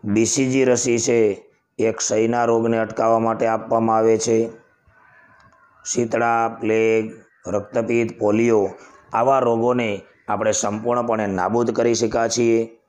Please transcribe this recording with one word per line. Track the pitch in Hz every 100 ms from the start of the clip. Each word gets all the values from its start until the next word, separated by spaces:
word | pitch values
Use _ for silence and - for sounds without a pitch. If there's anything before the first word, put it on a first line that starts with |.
બી | 104 104 113
સી | - 135
જી | 131 127
રસી | 120 127 117 123
છે | 117 107 95 - _ _ -
એ | 110
ક્ષયના | 110 - 107 113 120 117
રોગને | 117 113 113
અટકાવવા | 110 110 113 113 113
માટે | 113 113
આપવામાં | 113 - 113 113 113
આવે | 113 110
છે. | 117 113 113 - _ _ _ _ _ - _ _ - _ _ _
શીતળા, | - - 117 117 117 117 117 113
પ્લેગ, | 110 110 110 113 110 - - _ -
રક્તપિત્ત, | 98 95 120 113 117 113 -
પોલિયો, | 107 107 117 110 95 - - - -
આવા | 110 123 135
રોગોને | 120 117 117 123 113 101 - _ -
આપણે | 104 110
સંપૂર્ણપણે | 104 107 107 113 120 117 110 104 95
નાબૂદ | 90 113 120
કરી | 110 117 113
શક્યા | 113 117 113
છીએ. | 117 117 113 113 -